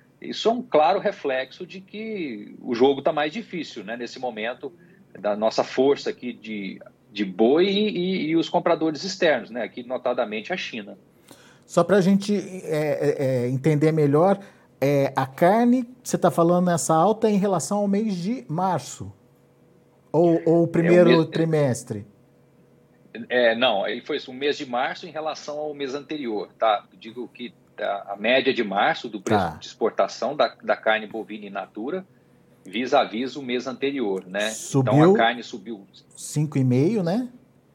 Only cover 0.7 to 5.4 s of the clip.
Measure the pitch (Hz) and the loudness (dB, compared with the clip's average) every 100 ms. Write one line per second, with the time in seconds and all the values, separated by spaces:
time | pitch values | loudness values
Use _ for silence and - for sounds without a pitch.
0.7 | 151 156 196 202 190 143 131 131 - 175 | 4 4 2 -2 -4 -4 -4 -4 -12 -16
1.7 | 190 190 208 220 208 147 107 - - - | -16 -14 -12 -10 -8 -8 -10 -14 -12 -4
2.7 | 117 - 135 135 151 151 190 196 175 - | 4 4 4 0 0 -2 -6 -10 -10 -10
3.7 | 113 101 120 117 127 127 107 113 131 - | -12 -10 -10 -10 -10 -8 -6 -6 -8 -12
4.7 | - - - _ - 101 104 | -16 -20 -20 _ -6 -4 0